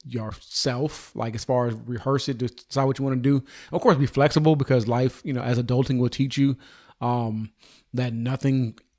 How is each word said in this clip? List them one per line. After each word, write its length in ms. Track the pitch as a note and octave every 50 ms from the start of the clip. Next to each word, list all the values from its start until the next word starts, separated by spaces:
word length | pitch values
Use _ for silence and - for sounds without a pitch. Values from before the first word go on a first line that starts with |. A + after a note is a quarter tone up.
| _
yourself, 1080 | C#3 A#2+ A#2 A2 A2 G#2+ - - - - - - D3 B2 B2 C#3+ D3+ - - - - -
like, 200 | A2 A2 A#2 A2
as 100 | A2+ -
far 220 | - C3 B2 B2 A#2+
as 60 | A2+
rehearse 540 | A2 A#2 A#2 B2 A2+ - C3 C#3 C#3 - -
it, 100 | C3+ A2+
decide 460 | B2+ A#2+ - - - _ - C#3 C3+
what 140 | C3+ C3+ -
you 60 | C3+
wanna 120 | C#3 C3
do. 260 | B2+ A#2+ C#3 C#3+ C3+ B2+ - - - - - -
Of 80 | F3
course, 160 | - B3+ F#3
be 100 | C3+ C#3
flexible 480 | B2 - C#3 C#3 D3 - D#3+ D3+ D#3 D#3+
because 300 | C#3+ C3+ - C3+ B2 A2
life, 360 | G#2+ A#2 B2 C3 C3+ - - -
you 80 | E3 C3+
know, 100 | B2 -
as 160 | B2 B2 A#2
adulting 400 | B2 A#2 B2 B2+ C3+ B2+ C3+ B2+
will 100 | B2 A#2+
teach 260 | - - C#3 C3+ -
you, 200 | C#3 C#3 C#3 C3+ C3 - - - - _ _ - _
um, 520 | - A#2+ B2 A#2+ A#2+ A2+ A2 A2 A2 G#2+ - _ _ - - _ _ _ -
that 180 | A#2+ B2 B2 A2+
nothing 680 | A2+ A#2 B2 C3+ - - C#3 C3+ C3+ B2+ A2+ - - _ _ _